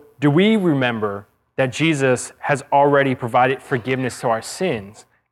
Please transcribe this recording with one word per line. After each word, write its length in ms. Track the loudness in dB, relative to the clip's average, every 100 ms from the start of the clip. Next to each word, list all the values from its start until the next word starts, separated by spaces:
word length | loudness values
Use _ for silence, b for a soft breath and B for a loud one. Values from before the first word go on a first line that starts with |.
| -12 -2
do 100 | 2
we 260 | 4 4 4
remember 720 | 2 2 0 -2 -4 -6 -12 _ _ -4
that 140 | -4
Jesus 640 | 0 -2 2 0 0 -4 -8
has 240 | -4 -4 0
already 440 | 2 4 4 2 -2
provided 460 | -2 0 0 -2
forgiveness 580 | -6 -6 -4 -4 -6 -4
to 80 | -4
our 120 | -4
sins 640 | -6 -6 -4 -4 -8 -18 _ _ _